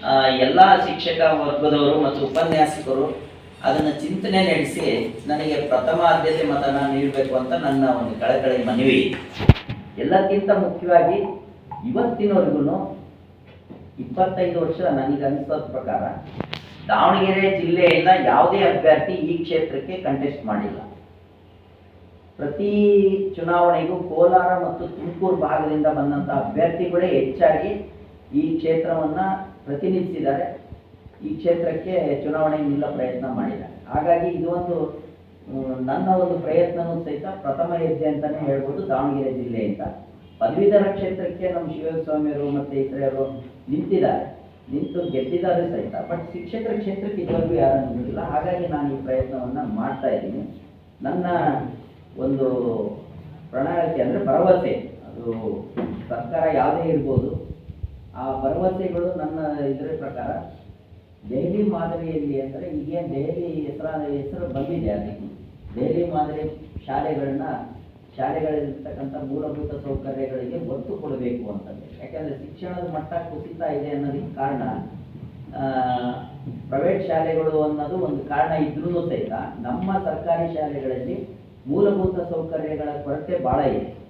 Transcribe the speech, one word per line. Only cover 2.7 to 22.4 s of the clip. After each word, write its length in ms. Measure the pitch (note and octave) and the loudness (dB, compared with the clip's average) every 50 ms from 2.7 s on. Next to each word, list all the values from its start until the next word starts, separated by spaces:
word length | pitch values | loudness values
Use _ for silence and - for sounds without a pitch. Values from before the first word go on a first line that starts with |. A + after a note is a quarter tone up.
| - - - C3 C3 C3+ C#3+ D3+ - - - - - - - - - - - | 2 -4 -4 -2 0 0 0 0 -2 -6 -10 -14 -18 -18 -20 -20 -18 -4 0
ಅದನ್ನ 260 | - - D#3 D3+ - | 0 2 4 2 2
ಚಿಂತನೆ 540 | D3 - - - - - - A3+ F#3+ F#3+ F#3 | 0 -2 -2 -4 -4 -2 -2 2 4 4 4
ನಡೆಸಿ 720 | - - - D3 C#3 - - D#3+ - A2 A#2+ A2+ A2+ - - - C3+ | 4 4 2 2 0 -2 -2 0 0 0 0 0 -2 -6 -8 -4 -2
ನನಗೆ 280 | D3 D3+ D#3 D#3 D3+ C#3 - - | -2 -2 0 0 0 0 0 2
ಪ್ರಥಮ 340 | - - - D#3 D#3+ E3+ | 2 2 4 2 2 4
ಆದ್ಯತೆ 460 | E3+ E3 D#3 - D#3 D#3+ D#3+ D#3+ D3+ C#3+ | 6 6 6 6 4 2 2 2 2 2
ಮತನ 480 | C#3+ C#3 C#3 C#3 C3+ C#3 C3+ C3+ C3+ | 2 2 2 2 2 2 2 2 2
ನೀಡ್ಬೇಕು 400 | C3+ C#3+ C3+ C3+ C3+ C3+ - B2+ | 2 0 0 2 0 0 2 2
ಅಂತ 180 | C3 B2+ B2+ C3 | -2 0 0 -2
ನನ್ನ 360 | C3+ - C#3 C3+ C3+ C3+ C3 | 0 0 2 2 4 4 4
ಒಂದು 300 | B2 B2 A#2+ A2 A2 - | 4 2 0 -4 -4 -2
ಕಳಕಳಿ 440 | A#2+ A#2 B2+ - C3 C3 B2+ B2 A2+ | 0 2 2 4 4 2 2 2 2
ಮನವಿ 280 | A#2 A#2 A#2+ C3+ C3+ | 2 2 4 4 6
ಇದೆ. 260 | A#2+ - - - - - - - - - - - - - - - - - - - - - | 6 6 4 2 -2 -4 -8 -12 -8 0 6 6 6 6 6 -10 -12 -12 -12 -14 -8 -4
ಎಲ್ಲಕ್ಕಿಂತ 500 | A#2+ D3 F3+ F#3+ F#3+ F#3+ G3 G3+ F#3+ - | 0 4 4 4 6 6 2 2 4 4
ಮುಖ್ಯವಾಗಿ 640 | G3+ F#3+ F#3 - - - F3+ F3 F3 E3+ E3 F3 F#3+ G3+ - - - - - - - - - - - - - A#3 | 4 4 4 0 -2 -4 2 6 6 8 8 6 4 2 0 -2 -4 -10 -14 -18 -20 -20 -16 -14 -14 -8 -6 -2
ಇವತ್ತಿನವರೆಗೂನು 1080 | B3+ A#3+ A#3+ A#3 - - G#3 G#3 G3 F3+ D#3+ D3 D3+ D3 C#3 C#3+ - - - - - - - - - - - - - - - - - - - - - - - - - - | 0 2 2 2 2 2 2 4 6 6 6 4 4 2 2 2 0 0 -2 -6 -8 -12 -16 -20 -20 -20 -20 -20 -20 -20 -20 -20 -20 -20 -20 -20 -20 -20 -18 -20 -12 -12
ಇಪ್ಪತ್ತೈದು 640 | - - - F#3 F#3 F#3 F#3 - F3+ F3 E3+ E3+ | -10 -8 0 0 0 0 2 0 0 0 2 0
ವರ್ಷ 200 | E3 D#3+ E3 - | 0 0 -2 0
ನನಗೆ 440 | F#3 E3 C#3+ C3+ C3 C#3+ C#3+ C#3 C#3 | 0 0 0 0 0 0 0 0 0
ಅನ್ಸೋದ್ 460 | C3+ C#3+ C#3+ - - B2 A#2 - - | -2 -2 -2 -2 -2 -4 -4 -4 -6
ಪ್ರಕಾರ 300 | - - - - - - - - - - - - - - - - - - - - - - - - | -8 -8 -6 -4 -4 -2 -2 -4 -6 -8 -12 -14 -10 -10 -8 -8 -8 -10 -10 -16 -18 -16 -2 0
ದಾವಣಗೆರೆ 720 | G#3 - F#3+ G3 G3 F#3+ F#3+ F#3+ F#3+ F#3+ F#3+ F#3+ F#3+ - | 2 4 6 6 6 6 4 4 4 4 4 4 2 2
ಜಿಲ್ಲೆಯಿಂದ 460 | E3+ E3 F3 F3+ F3 E3+ E3 - D#3 F#3 F#3 - C3+ | 2 2 4 6 8 8 8 8 8 8 6 8 6
ಯಾವುದೇ 320 | A2 - - - - G3 G3+ | 4 6 6 6 6 6 4
ಅಭ್ಯರ್ಥಿ 560 | F#3+ E3+ D#3 D3 - D#3 D3+ - - F#3+ F#3 | 4 4 4 6 8 8 8 8 6 0 -2
ಈ 300 | E3+ D3+ D#3+ E3+ E3 E3+ | -2 -2 -2 -2 -2 -2
ಕ್ಷೇತ್ರಕ್ಕೆ 500 | - E3+ D#3+ D#3 - - C#3 C3+ - F#3 | 0 0 0 0 0 -4 -6 -6 -6 -8
ಕಂಟೆಸ್ಟ್ 520 | F#3 - C#3+ C#3 C3 C3+ C#3 - - - | -4 -2 -2 -2 0 0 -2 -4 -4 -4
ಮಾಡಿಲ್ಲ. 320 | - G#2 G#2 G#2 G2+ - - - - - - - - - - - - - - - - - - - - - - - - - - - - - - - - - | -4 -2 -2 -2 -4 -6 -8 -12 -14 -16 -20 -20 -20 -20 -20 -20 -20 -20 -20 -20 -20 -20 -20 -20 -20 -20 -20 -20 -20 -20 -20 -20 -20 -20 -20 -20 -20 -12
ಪ್ರತಿ 340 | - | -6